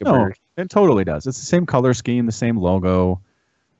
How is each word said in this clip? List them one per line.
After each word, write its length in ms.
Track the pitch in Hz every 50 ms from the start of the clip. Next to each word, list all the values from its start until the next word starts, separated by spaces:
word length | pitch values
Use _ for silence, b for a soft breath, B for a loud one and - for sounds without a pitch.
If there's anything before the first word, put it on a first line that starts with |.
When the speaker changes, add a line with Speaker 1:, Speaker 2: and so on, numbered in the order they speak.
Speaker 1:
a 20 | -
Speaker 2:
No, 80 | 269
Speaker 1:
Burger 180 | 143 127 104 95 - _ _ _ -
King. 80 | 170 190
Speaker 2:
it 40 | 180
totally 320 | - 208 202 165 120 98 92
does. 220 | 85 76 76 -
It's 140 | 131 127 -
the 60 | -
same 200 | - 175 175 175
color 280 | - - 127 127 127 120
scheme, 320 | - - 123 120 123 117
the 60 | 113
same 260 | 107 - 123 117 117 107
logo. 640 | 90 87 95 92 90 92 92 92 90 92 90 92 - _ _ _ _ _ _ _ _ _ _